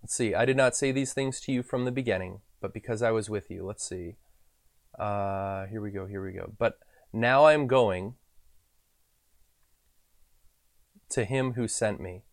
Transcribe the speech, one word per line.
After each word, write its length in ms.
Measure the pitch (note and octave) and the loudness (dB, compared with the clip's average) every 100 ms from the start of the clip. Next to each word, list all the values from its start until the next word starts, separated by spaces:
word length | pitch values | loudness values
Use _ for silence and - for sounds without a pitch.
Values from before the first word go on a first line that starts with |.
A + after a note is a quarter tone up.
| - | -8
Let's 80 | |
see, 220 | - A#2+ F#2+ | -2 0 2
"I 80 | |
did 120 | B2 C3+ | 4 6
not 200 | C3 - | 4 4
say 160 | C#3 | 0
these 200 | C3 C3+ | 0 -2
things 280 | - C3+ B2+ | -2 -4 -4
to 120 | - | -2
you 120 | B2+ | -2
from 200 | B2 C3 | -2 -2
the 60 | B2 | -2
beginning, 500 | B2+ B2 F#2+ F#2 G2 _ _ | -2 0 -2 -2 -10 _ _
but 120 | G2+ | -8
because 300 | G#2 - A2 | -8 -6 0
I 80 | A#2 | 2
was 180 | A2+ G#2+ | 2 0
with 220 | G#2+ - | -6 -6
you." 160 | F2+ F#2 | -10 -8
Let's 180 | G#2+ | -8
see. 340 | - F#2 E2+ F#2+ _ _ _ _ _ _ _ - | -8 -8 -8 -12 _ _ _ _ _ _ _ -8
Uh, 720 | G#2 G2+ G2 G2 G2 F#2+ G2 | -4 -2 -2 -2 -4 -4 -6
here 160 | A2 | -8
we 80 | G#2 | -6
go, 160 | G2 F#2+ | -6 -8
here 180 | G2 | -6
we 60 | F#2+ | -8
go. 220 | F#2 F2 G#2+ | -8 -10 0
"But 220 | A2+ - _ _ _ | -2 -2 _ _ _
now 320 | A2 A#2 C3+ | -2 2 8
I 100 | D3+ | 8
am 120 | D3+ C3+ | 8 4
going 480 | C3 A#2 F2+ G2 B2+ _ - - - _ _ _ _ _ _ _ _ _ _ _ _ _ _ _ _ - _ _ _ _ _ _ G3+ _ | 4 4 2 -6 -12 _ -20 -20 -20 _ _ _ _ _ _ _ _ _ _ _ _ _ _ _ _ -20 _ _ _ _ _ _ _ _
to 160 | - | -4
him 300 | G#2 C3+ C3 | -2 0 -2
who 120 | A#2+ A2+ | -2 -4
sent 340 | - A2 G2+ | -2 -2 -4
me 220 | F2+ F2+ - | -8 -12 -16